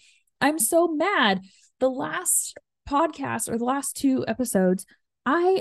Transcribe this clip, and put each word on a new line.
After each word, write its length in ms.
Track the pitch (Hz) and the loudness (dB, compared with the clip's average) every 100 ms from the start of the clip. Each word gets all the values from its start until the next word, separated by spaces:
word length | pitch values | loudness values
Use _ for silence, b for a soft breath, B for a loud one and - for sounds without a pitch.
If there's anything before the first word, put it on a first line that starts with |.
| b b _ _ | b b _ _
I'm 180 | 269 320 | 0 0
so 300 | - 330 339 | 2 2 2
mad. 540 | 302 339 381 240 190 b b b _ | 0 0 2 2 2 b b b _
The 120 | 262 | -2
last 680 | 262 302 320 359 - - - - _ - | -2 -6 -6 -2 -2 -4 -10 -20 _ -4
podcast 600 | 285 320 302 269 226 - | 0 0 -2 -6 -4 -4
or 80 | 226 | -4
the 60 | |
last 320 | 240 277 269 - | -2 -2 -4 -2
two 280 | 277 262 - | 0 0 -2
episodes, 600 | 226 247 196 185 190 - b _ _ | -4 -2 2 2 2 -2 b _ _
I 360 | - 311 359 381 | -2 2 2 2